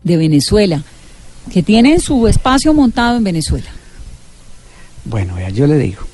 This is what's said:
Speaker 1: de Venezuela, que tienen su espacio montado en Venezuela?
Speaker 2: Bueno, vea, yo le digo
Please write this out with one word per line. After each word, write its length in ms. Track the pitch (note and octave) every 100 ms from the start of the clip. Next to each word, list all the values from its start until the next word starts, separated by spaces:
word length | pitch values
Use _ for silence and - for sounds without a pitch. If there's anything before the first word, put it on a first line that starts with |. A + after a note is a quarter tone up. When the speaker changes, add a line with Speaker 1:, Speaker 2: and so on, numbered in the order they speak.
Speaker 1:
de 140 | - E3+
Venezuela, 640 | D#3+ D3 C3+ G#3 G3+ D3 - - - - - - -
que 100 | F#3
tienen 380 | D#3 A3 B3+ E4+
su 260 | - C#4 A3+
espacio 440 | - B3+ C4+ D4+
montado 440 | D4+ B3+ A#3 A#3+ A#3+
en 80 | G3+
Venezuela? 420 | E3 D3 C3+ - - - - - - - - - - - - - -
Speaker 2:
Bueno, 320 | - A2+ F#2 F2+
vea, 140 | F#2
yo 180 | G2 C#3+
le 100 | D3+
digo 260 | A2+ F#2 -